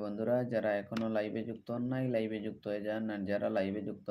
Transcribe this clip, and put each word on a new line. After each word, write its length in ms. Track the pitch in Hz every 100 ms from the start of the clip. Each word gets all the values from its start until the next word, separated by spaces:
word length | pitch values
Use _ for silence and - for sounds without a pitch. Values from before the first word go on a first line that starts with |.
বন্ধুরা, 340 | 104 104 110 123 120
যারা 180 | 113 107 101
এখনো 260 | 98 113 113 110
লাইভে 260 | 107 110 110
যুক্ত 180 | 113 -
হন 100 | 120 123
নাই, 140 | 131 127 117
লাইভে 240 | 110 110 107
যুক্ত 180 | 104 104
হয়ে 140 | 104 104
যান, 160 | 110 110
আর 80 | 104 95
যারা 180 | 101 110 107
লাইভে 240 | 95 104 101
যুক্ত 180 | 98 -